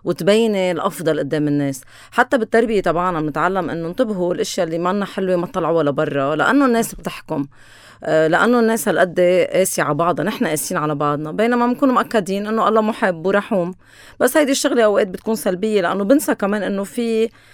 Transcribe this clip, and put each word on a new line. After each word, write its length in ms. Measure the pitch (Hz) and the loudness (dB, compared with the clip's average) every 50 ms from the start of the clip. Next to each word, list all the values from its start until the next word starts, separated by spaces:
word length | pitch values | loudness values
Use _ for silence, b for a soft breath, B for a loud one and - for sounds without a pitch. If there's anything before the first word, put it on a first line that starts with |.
| B | B
وتبيني 680 | 175 170 - 160 180 208 220 233 220 208 190 185 180 | -4 -4 0 2 4 4 4 4 2 0 0 0 -2
الأفضل 480 | 175 156 - 190 - - 165 160 156 151 | -2 -2 -4 -4 -6 -2 -2 -2 0 0
قدام 300 | 147 139 160 151 151 147 | -2 -2 -2 -2 0 0
الناس. 340 | 143 143 143 139 135 - B B B B B B | 0 0 0 -2 -4 -8 B B B B B B
حتى 280 | - - 240 - - 254 | 0 0 2 2 0 0
بالتربية 420 | 220 - - 226 233 214 226 196 | 0 2 2 2 2 2 0 0
تبعنا 400 | 175 180 156 170 175 185 175 156 | 0 0 0 0 0 0 -2 -2
بنتعلم 500 | 151 151 143 156 156 180 190 190 175 139 | -2 -2 -2 -2 -2 0 0 -2 -2 -4
إنه 180 | 143 170 165 165 | -4 -6 -6 -6
انتبهوا 460 | 175 - 254 214 208 180 175 175 - | -2 -2 -2 -2 -2 -2 -2 -2 -2
الأشياء 320 | - - - - 202 180 | -2 -4 -4 -2 -4 -2
اللي 120 | 165 165 170 | -2 -2 -2
منا 260 | 175 180 190 208 196 | -2 -2 -2 -2 -4
حلوة 320 | 190 - 202 190 185 185 | -6 -6 -4 -2 0 0
ما 100 | 175 170 | 0 -2
تطلعوها 380 | 170 - 185 165 151 170 165 151 | -4 -4 -2 -2 0 0 2 0
لبرا، 520 | 143 135 147 156 151 139 139 135 143 156 | 0 0 0 -2 -2 -2 -2 -2 -2 0
لأنه 300 | 151 - - 233 285 285 | 0 2 2 4 4 4
الناس 280 | 254 233 226 226 - - | 4 2 0 0 -2 -6
بتحكم، 520 | - 156 - - - - - 160 147 139 139 B B B B B B B B B B - | -10 -10 -10 -12 -12 -10 -8 -6 -6 -6 -8 B B B B B B B B B B -4
آه، 220 | - 160 156 160 | 0 2 2 4
لأنه 340 | 156 170 170 185 226 247 240 | 4 4 4 4 4 4 4
الناس 280 | 226 220 226 226 - 220 | 2 2 0 0 0 0
هالقد 320 | 170 170 190 180 160 180 180 175 180 180 165 - | 2 2 2 2 2 2 2 4 4 2 2 2
قاسية 300 | - 175 185 - - - | 2 0 0 0 0 -2
على 120 | 156 139 151 | -2 0 0
بعضها، 300 | 143 170 175 160 143 147 | 0 0 0 0 0 -2
نحن 220 | 196 233 - 233 | -4 -2 -2 -2
قاسيين 340 | 165 156 156 - - 190 170 | -2 -2 -4 -4 -4 -4 -2
على 140 | 147 151 151 | -2 -2 -2
بعضنا، 380 | 143 147 147 147 143 151 151 | -2 -2 -2 -2 -2 -6 -6
بينما 340 | 165 180 214 233 247 240 240 | -2 -2 0 0 2 2 0
بنكون 240 | 240 247 - 285 262 | 0 0 0 0 2
مؤكدين 560 | 247 208 220 - - 220 180 190 190 202 208 | 2 0 0 0 0 0 0 0 -4 -4 -4
إنه 220 | 214 220 226 185 247 | -4 -2 0 0 2
الله 120 | 220 220 | 2 2
محب 460 | 214 214 214 - 233 196 175 160 156 | 2 0 -2 0 -2 -2 -2 -2 -2
ورحوم. 480 | 190 196 202 196 - 220 190 170 175 185 B B B B B B B B - | 0 0 0 0 0 -2 -2 -2 -4 -6 B B B B B B B B 0
بس 160 | 247 254 - | 0 2 4
هيدي 160 | 320 302 254 | 4 2 4
الشغلة 320 | 269 - - 277 - 240 226 | 2 0 0 2 4 4 4
أوقات 240 | 214 202 - 214 190 | 4 4 2 2 0
بتكون 260 | 180 - - 214 226 | -4 -6 -4 -4 -4
سلبية، 460 | 214 - 208 180 175 196 220 214 202 | -2 -2 -2 -2 -2 -2 0 0 0
لأنه 240 | 175 170 190 196 202 | 0 0 0 0 2
بنسى 300 | 196 277 302 - - 226 | 4 4 4 4 0 -2
كمان 280 | - 208 196 208 214 | -2 -2 -2 -2 -2
إنه 220 | 185 190 196 196 202 | -2 -4 -4 -4 -6
في 440 | 196 - 247 233 226 226 220 220 226 b b b b | -6 -6 -4 -2 -2 0 0 -2 -2 b b b b